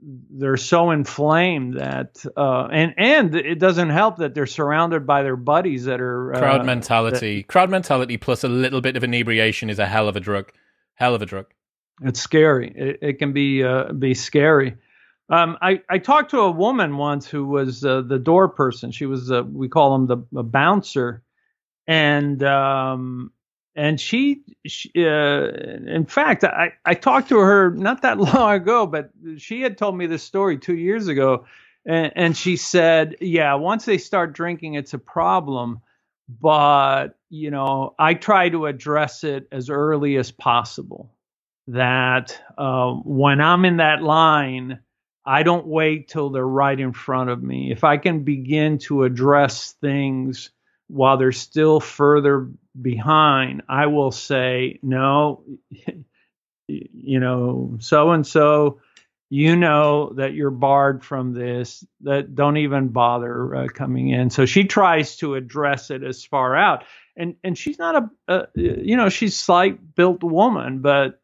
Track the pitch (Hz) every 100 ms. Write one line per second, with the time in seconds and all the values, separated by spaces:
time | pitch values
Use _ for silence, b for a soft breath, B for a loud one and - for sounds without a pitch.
0 | 151 131 - 139 135 131 - 175 170 156
1 | 139 - 151 160 180 160 127 127 135 135
2 | 131 - 147 - 139 127 131 156 165 -
3 | 220 302 196 160 147 165 185 175 170 151
4 | 220 175 151 131 131 - 143 151 170 165
5 | 139 143 139 127 123 156 185 131 127 123
6 | 127 123 127 131 139 135 127 123 - 117
7 | 113 123 110 104 101 185 185 190 175 135
8 | 127 120 - 123 135 123 131 135 127 123
9 | 120 120 113 113 110 104 113 101 98 110
10 | 107 101 95 98 98 _ _ _ _ _
11 | 123 120 101 95 95 _ _ _ _ _
12 | 135 120 - 156 156 135 120 - 135 -
13 | 151 135 143 139 139 135 127 131 131 147
14 | 131 123 - 151 147 151 131 113 b b
15 | b b - 165 165 165 185 190 - 190
16 | 185 294 294 277 196 160 202 254 170 143
17 | 147 143 - 147 139 139 135 120 135 131
18 | 123 135 127 175 190 - 131 - 120 113
19 | 139 135 123 123 123 143 131 160 139 135
20 | 127 123 120 135 117 135 151 202 - 143
21 | 120 117 _ _ _ _ _ _ - 160
22 | 147 147 143 139 139 139 135 135 131 131
23 | 127 123 123 _ _ _ _ - 151 156
24 | - 233 277 285 - _ 147 - - 170
25 | 165 151 147 143 143 - - - - 160
26 | 156 - 302 - 196 - 170 - - 170
27 | - 254 262 233 196 202 185 175 190 254
28 | 262 208 180 269 220 202 175 240 196 156
29 | 135 _ 165 156 - 226 262 190 208 180
30 | 175 160 - 196 196 143 - 175 170 220
31 | 196 139 135 127 b b b b - 165
32 | 156 - 170 156 180 175 - 180 165 160
33 | 156 - 185 165 151 139 165 220 240 196
34 | - 202 165 143 170 170 160 147 139 135
35 | - - 175 185 147 131 120 113 - _
36 | _ _ - 113 151 151 143 143 135 135
37 | 135 - _ 151 151 143 135 135 135 -
38 | 156 170 - 202 175 165 151 135 143 151
39 | 147 - 156 139 135 139 127 143 151 151
40 | 143 135 123 - - 120 113 - - -
41 | - _ _ _ _ _ - 123 127 127
42 | 127 127 127 - - - 139 131 127 127
43 | - 139 139 139 156 180 185 170 156 151
44 | 160 156 160 151 139 131 127 127 _ _
45 | _ _ - 135 160 175 156 156 156 156
46 | 143 156 143 135 127 131 139 135 131 120
47 | - 131 123 123 131 131 135 117 156 147
48 | 185 165 143 139 127 151 151 151 - 143
49 | 127 123 131 143 139 120 - - 139 139
50 | 139 131 131 123 - _ _ _ - 143
51 | 131 135 131 123 - 156 156 156 - -
52 | 147 147 143 139 127 - _ 131 127 117
53 | 110 156 151 135 131 135 - 131 151 147
54 | 139 113 - 139 127 127 127 - 135 131
55 | 135 139 151 - - 135 _ - - 175
56 | 139 _ _ _ _ _ - 147 - -
57 | 135 131 127 127 123 127 127 117 113 156
58 | 156 170 147 160 147 151 147 139 b b
59 | b _ _ 139 156 170 175 151 151 147
60 | 151 131 135 151 143 127 135 139 139 135
61 | - 139 127 120 123 123 123 - - _
62 | 143 139 143 135 143 151 147 139 131 117
63 | 120 120 120 120 127 135 131 - 135 127
64 | 131 127 127 123 127 196 196 - 190 160
65 | 147 - 156 135 127 139 143 139 - 135
66 | 135 123 - 143 127 139 196 139 B B
67 | B - 170 170 185 170 - 294 330 320
68 | 226 - - 185 - - 175 - - 247
69 | 208 - 214 - - 180 190 - - -
70 | 180 175 170 160 233 190 123 131 139 139
71 | 135 -